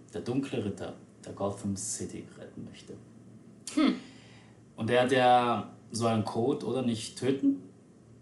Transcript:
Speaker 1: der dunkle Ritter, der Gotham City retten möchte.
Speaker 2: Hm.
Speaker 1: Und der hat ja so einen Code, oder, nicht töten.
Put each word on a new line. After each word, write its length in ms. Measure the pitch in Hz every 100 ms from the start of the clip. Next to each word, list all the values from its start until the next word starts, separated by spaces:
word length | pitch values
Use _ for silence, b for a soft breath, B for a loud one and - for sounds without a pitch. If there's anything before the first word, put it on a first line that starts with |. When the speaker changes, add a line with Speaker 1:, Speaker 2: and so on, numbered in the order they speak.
| -
Speaker 1:
der 80 | -
dunkle 420 | - 131 139 120
Ritter, 300 | 101 92 85 - - -
der 80 | -
Gotham 420 | - 98 101 104 95
City 480 | - - 92 - - -
retten 260 | - - -
möchte. 240 | - - - - - - - - - -
Speaker 2:
Hm. 220 | - 285 - B B B B B B - -
Speaker 1:
Und 120 | 113
der 140 | 123
hat 100 | 123
ja 580 | 131 123 123 120 110 - - -
so 160 | 113 117
einen 180 | 110
Code, 400 | 104 113 123 151 -
oder, 140 | 127
nicht 360 | 120 110 - -
töten. 440 | 123 135 139 139 - - - - - -